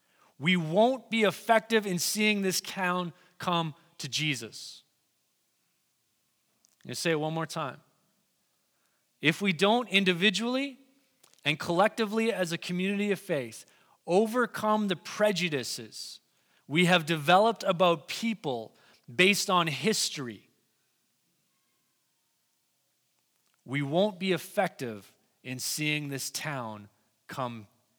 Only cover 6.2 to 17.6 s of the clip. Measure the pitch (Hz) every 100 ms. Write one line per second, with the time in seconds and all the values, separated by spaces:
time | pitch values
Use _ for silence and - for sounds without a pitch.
6.2 | _ _ _ _ _ _ - 123 175 156
7.2 | 156 165 160 165 139 131 _ _ _ _
8.2 | _ _ _ _ _ _ _ _ _ _
9.2 | 143 143 202 151 196 240 233 196 185 170
10.2 | 208 185 233 254 277 254 _ _ _ _
11.2 | _ _ 143 151 - 175 208 220 214 220
12.2 | 226 185 175 165 - 180 190 202 208 185
13.2 | - 151 117 - - _ _ _ - 180
14.2 | 220 247 233 - 214 214 202 175 - -
15.2 | 214 180 175 139 113 - 113 - - -
16.2 | _ _ _ _ - 156 175 180 151 160
17.2 | 143 185 226 220